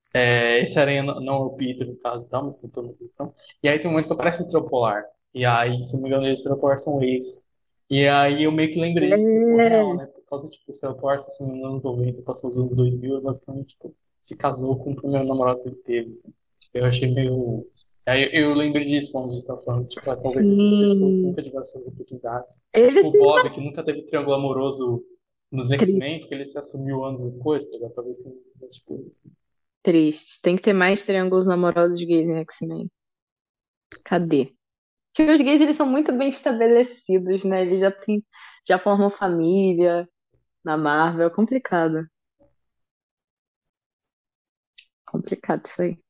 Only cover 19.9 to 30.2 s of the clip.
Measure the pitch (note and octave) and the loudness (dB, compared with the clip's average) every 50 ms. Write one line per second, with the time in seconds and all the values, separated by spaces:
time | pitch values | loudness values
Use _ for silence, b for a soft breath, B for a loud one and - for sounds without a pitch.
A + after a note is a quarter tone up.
19.9 | - - - C#3 B2+ - - C3 B2 C3 G#3+ G3+ G3+ G3+ G#3 G#3 G#3 G#3 G3+ G3+ | -12 -10 -6 -6 -6 -4 -4 -4 0 2 4 4 4 4 4 4 4 4 4 4
20.9 | G3+ G3 F#3+ F#3+ F#3+ F#3 F#3 F3+ F3+ D#3 C#3 C3+ B2+ C3+ B2+ - - C3 B2 B2+ | 4 4 4 2 2 2 0 0 -2 -6 -8 -8 -10 -10 -12 -10 -14 -14 -14 -14
21.9 | B2 - - _ C3 B2 - A#2 A#2 B2 - _ _ _ _ _ - A3 A#3+ B3+ | -14 -16 -16 _ -16 -12 -10 -8 -8 -10 -10 _ _ _ _ _ 4 6 6 8
22.9 | C#4 F#4+ F4+ D4+ - G#4 G4+ G4+ - B4 B4+ - - - - - - E3+ - D#3 | 8 6 4 6 6 6 8 8 6 4 2 2 -2 -8 -10 -8 -8 -6 -4 -4
23.9 | C#3+ D3+ - - - D3 C#3 C#3 C#3 C#3 C#3 C3+ B2+ C3 C3+ C#3 C#3 C3+ B2+ B2 | -4 -6 -6 -4 -4 -2 0 0 0 0 0 -2 -2 -2 -2 -2 -4 -4 -4 -4
24.9 | A#2+ A#2+ - _ - _ _ _ _ _ _ _ - C3 B2 B2 C3 E3 A#3 F#3 | -4 -4 -6 _ -20 _ _ _ _ _ _ _ -8 -6 -2 0 2 2 2 2
25.9 | G3 F#3+ C3+ C#3+ D#3+ D#3 - - C#3+ C3+ C#3 C#3 - C#3+ C#3 - - C3+ C3+ C3+ | 2 0 -2 -4 -8 -8 -10 -12 -10 -10 -10 -10 -12 -14 -14 -12 -12 -10 -8 -6
26.9 | C3+ C3 C3 C3+ C3+ B2 B2 B2 B2 - B2 D3+ D3+ C#3 - - - A2+ A#2 A#2 | -6 -6 -6 -6 -8 -8 -10 -10 -10 -6 -4 -2 -2 -2 -4 -8 -12 -12 -12 -12
27.9 | - B2 A#2+ B2 A#2+ - B2+ C3 B2+ - _ _ _ C3 C3 B2+ - - _ - | -12 -12 -12 -12 -14 -14 -16 -20 -20 -20 _ _ _ _ -20 -20 -20 -20 _ -14
28.9 | D3 C#3 - - - - _ - _ _ _ _ _ _ _ _ _ _ _ F#3+ | -14 -14 -14 -18 -20 -20 _ -20 _ _ _ _ _ _ _ _ _ _ _ 4
29.9 | E3+ E3 D#3 D3+ D3+ - | 4 4 4 4 0 -4